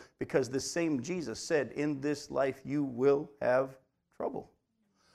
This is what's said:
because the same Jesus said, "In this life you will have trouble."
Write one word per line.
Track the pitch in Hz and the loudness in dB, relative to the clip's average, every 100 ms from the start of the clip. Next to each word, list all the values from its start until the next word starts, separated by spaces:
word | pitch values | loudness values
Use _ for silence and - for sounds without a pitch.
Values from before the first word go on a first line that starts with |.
| - - | -6 -10
because | 131 156 117 | 0 2 2
the | 131 | -2
same | - 170 165 139 | -2 -2 0 0
Jesus | 131 180 131 110 | -2 -4 -4 -6
said, | - 156 123 | 0 0 0
"In | - 147 139 | -2 -2 -2
this | 143 143 - | -2 -4 -4
life | 135 135 131 | 0 0 -2
you | 127 147 | -4 -2
will | 139 117 139 139 151 - | -2 2 4 4 2 -2
have | 123 127 135 135 _ _ _ - | 2 2 2 -4 _ _ _ -6
trouble." | - - - _ _ _ _ _ _ | -6 -6 -10 _ _ _ _ _ _